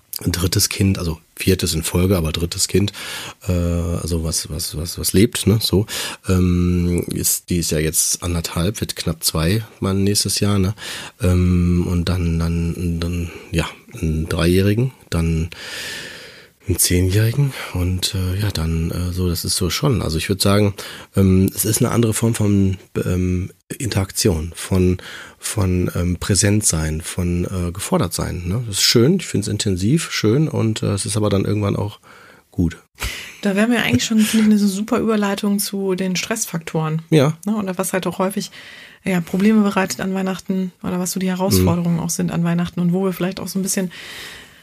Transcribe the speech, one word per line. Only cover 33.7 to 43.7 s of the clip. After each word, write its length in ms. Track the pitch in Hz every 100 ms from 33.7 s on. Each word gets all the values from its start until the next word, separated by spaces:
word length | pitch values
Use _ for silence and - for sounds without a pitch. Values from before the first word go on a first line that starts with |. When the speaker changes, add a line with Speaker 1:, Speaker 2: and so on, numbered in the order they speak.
Speaker 2:
wir 100 | 240
eigentlich 240 | - 247 -
schon, 140 | 220
finde 260 | 214 220 214
ich, 60 |
eine 80 | 208 202
super 300 | 190 220 220
Überleitung 580 | 220 214 202 196 202 202
zu 380 | - 196 196 185
den 200 | 185 180
Stressfaktoren. 840 | - 226 - 165 - 165 156 160 -
Speaker 1:
Ja. 280 | 156 139 160 202
Speaker 2:
Ne? 100 | 220
Oder 220 | 190 185
was 120 | 185
halt 140 | 185 180
auch 140 | 170
häufig, 320 | 190 202 - - - - - -
ja, 160 | 190 180
Probleme 440 | 165 185 208 220
bereitet 360 | 202 196 190 -
an 140 | 190
Weihnachten 600 | 190 190 180 - 190 185 -
oder 160 | 185 180
was 120 | 185
so 80 | 185
die 100 | 185
Herausforderungen 640 | 185 190 196 185 170 170 165
Speaker 1:
Mhm. 80 |
Speaker 2:
auch 80 | 170
sind 180 | - 175
an 120 | 165
Weihnachten 360 | 170 170 170 -
und 140 | 175
wo 100 | 180
wir 100 | 190
vielleicht 260 | 175 180 196
auch 80 | 180
so 100 | 196
ein 60 |
bisschen 280 | 190